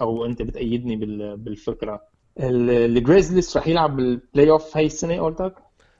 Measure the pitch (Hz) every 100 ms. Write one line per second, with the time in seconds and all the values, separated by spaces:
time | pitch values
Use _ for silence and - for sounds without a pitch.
0 | 113 117 117 120 113 - 120 120 123 110
1 | 107 104 104 104 113 104 - 113 107 104
2 | _ _ _ - 131 123 120 120 117 120
3 | 123 190 180 185 175 143 160 165 156 135
4 | 127 120 - 143 151 156 156 156 156 156
5 | 165 180 160 165 185 185 _ _ _